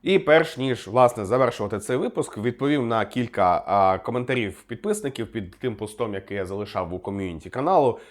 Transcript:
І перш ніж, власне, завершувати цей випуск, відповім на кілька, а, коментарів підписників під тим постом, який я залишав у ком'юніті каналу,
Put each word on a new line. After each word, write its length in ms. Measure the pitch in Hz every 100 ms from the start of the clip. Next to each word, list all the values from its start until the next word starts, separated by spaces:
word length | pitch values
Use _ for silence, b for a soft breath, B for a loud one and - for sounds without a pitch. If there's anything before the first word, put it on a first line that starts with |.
І 160 | 156 190
перш 380 | 151 156 165 -
ніж, 320 | 131 117 -
власне, 360 | 117 123 113
завершувати 540 | 95 127 127 - 104 104
цей 180 | - 131
випуск, 420 | 233 - 143 -
відповім 500 | 113 123 139 147 117
на 160 | 113
кілька, 600 | 101 127 117 - 90 85 -
а, 320 | 101 95 92
коментарів 640 | - 123 123 131 104 95
підписників 720 | - 117 208 208 143 131 113
під 240 | 117 90 -
тим 180 | 127 104
постом, 380 | 107 - 117
який 220 | 98 - 101
я 100 | 92
залишав 480 | 98 104 101 87
у 40 | 90
ком'юніті 520 | - 98 95 82 -
каналу, 480 | 123 147 185 135 110 B